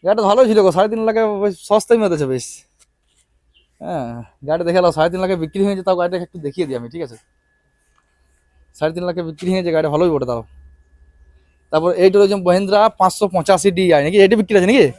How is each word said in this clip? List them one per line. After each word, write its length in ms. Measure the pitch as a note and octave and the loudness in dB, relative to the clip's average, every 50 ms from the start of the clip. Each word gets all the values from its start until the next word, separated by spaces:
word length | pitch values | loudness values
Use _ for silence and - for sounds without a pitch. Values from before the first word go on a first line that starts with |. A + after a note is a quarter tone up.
| - | 0
গাড়িটা 180 | F3 G#3 A3 G#3+ | 0 0 0 2
ভালোই 240 | G3 G3+ A#3+ C4 A3+ | 2 4 4 4 4
ছিল 100 | A3 G#3 G3+ | 4 4 4
গো, 80 | F#3+ D#3 | 2 2
সাড়ে 120 | F3+ G3 A3 | 2 0 0
তিন 120 | G#3+ A3+ A3 A3 | 0 -2 -2 -2
লাখে 140 | G#3+ A3 A3+ G#3+ G#3 G3 | 0 0 -2 -2 -2 -2
বেশ 140 | G3+ G#3 F#3 - - - | -4 -4 -4 -6 -4 -2
সস্তায় 300 | G3+ G#3+ - - A#3 A#3 | -2 -2 2 2 0 2
মেতেছে 260 | G#3+ G3 F3 D3+ D3 | 2 -2 -2 -2 -2
বেশ। 200 | C3 C3 B2+ - - - - _ _ _ _ _ _ _ _ _ _ _ _ _ _ _ _ _ _ _ _ _ _ _ _ | -4 -4 -6 -8 -10 -18 -20 _ _ _ _ _ _ _ _ _ _ _ _ _ _ _ _ _ _ _ _ _ _ _ _
হ্যাঁ, 300 | - D#3+ E3+ D#3 B2+ A#2+ A#2 A#2+ A2+ _ _ _ - | -14 -10 -8 -8 -8 -10 -12 -14 -16 _ _ _ -6
গাড়িটা 180 | C#3 D#3 E3+ F3 | -4 -4 -2 -2
দেখে 140 | E3+ F3 F#3 F3+ | 0 0 2 2
নাও, 100 | F3 D#3 | 2 2
সাড়ে 180 | D#3 D#3 E3+ E3+ | 2 0 0 0
তিন 80 | F#3 | -2
লাখে 160 | F#3+ F#3 F#3+ | -4 -4 -2
বিক্রি 260 | F3 D#3+ D#3 - G3 G3 | -4 -4 -8 -4 -2 -2
হয়েছে, 180 | G3+ G3+ F#3+ F3+ | -2 -2 -4 -2
তাও 140 | F#3+ F#3 F3 | -2 -2 0
গাড়িটা 160 | F3 F3 F3+ F3+ F3 | -2 -4 -4 -6 -8
একটু 120 | - _ F3+ D3+ | -8 _ -12 -12
দেখিয়ে 200 | C#3+ C#3 F3+ F3 | -10 -6 -6 -6
দিই 100 | C#3+ C3 A#2+ | -6 -6 -8
আমি, 100 | A#2+ A#2 B2 | -10 -10 -12
ঠিক 100 | E3+ E3 | -12 -14
আছে? 100 | B2+ A#2 A2 _ _ _ _ _ _ _ _ _ _ _ _ _ _ _ _ _ _ _ _ _ _ _ _ _ _ _ _ _ _ _ | -14 -14 -20 _ _ _ _ _ _ _ _ _ _ _ _ _ _ _ _ _ _ _ _ _ _ _ _ _ _ _ _ _ _ _
সাড়ে 160 | - D3+ D#3 E3 | -6 -6 -6 -4
তিন 100 | F3 F3 F3+ | -4 -8 -6
লাখে 140 | E3+ F3 F3 | -6 -6 -8
বিক্রি 260 | D#3+ D#3+ D3 - F3+ F#3 | -10 -10 -8 -6 -4 -4
হয়েছে, 180 | F#3 F3+ F3 D#3+ | -2 -2 -2 -2
গাড়িটা 160 | D#3 D#3+ D#3 C#3+ | -2 -2 0 0
ভালোই 160 | D3+ F3 F3+ D#3+ | 0 0 0 0
বটে 120 | C#3 C3 B2 | -2 -4 -4
তাও। 120 | A#2+ A#2 A2 _ - - - - - _ _ _ _ _ _ _ _ _ _ _ _ _ _ _ _ _ _ _ - | -6 -8 -8 _ -20 -20 -20 -20 -20 _ _ _ _ _ _ _ _ _ _ _ _ _ _ _ _ _ _ _ -4
তারপর 180 | D#3 D#3+ F3 F3+ - F3+ | -2 0 0 0 4 2
এইটা 140 | F#3+ F#3 G3+ | 4 4 4
রয়েছে 180 | G3+ G3 G#3 G3+ F3+ | 2 2 2 -2 0
মহিন্দ্রা 340 | F3+ F3+ F#3 G3+ F#3+ G3 G#3 G#3+ A3 G#3+ _ | 0 0 0 0 2 2 4 2 2 2 _
পাঁচশো 240 | F#3+ F3+ - - G#3+ G3 F#3 | 0 0 0 0 -6 -2 -2
পঁচাশি 340 | F3+ D#3+ - G3 E3+ - G3+ | -4 0 2 0 2 2 0
ডিআই 300 | F3+ F3 F#3+ F3+ D#3+ D3 C#3+ | 0 0 2 2 4 2 2
নাকি? 140 | D#3 F#3 G#3 G3 | 2 4 4 4
এটা 120 | F#3+ G#3+ G#3+ | 6 4 2
বিক্রি 160 | G#3+ F3 A3 G3+ | 0 2 2 2
আছে 100 | F3+ F#3 | 4 4
নাকি? 160 | B3 C#4 F#3+ C3+ A#2+ | 4 4 4 2 0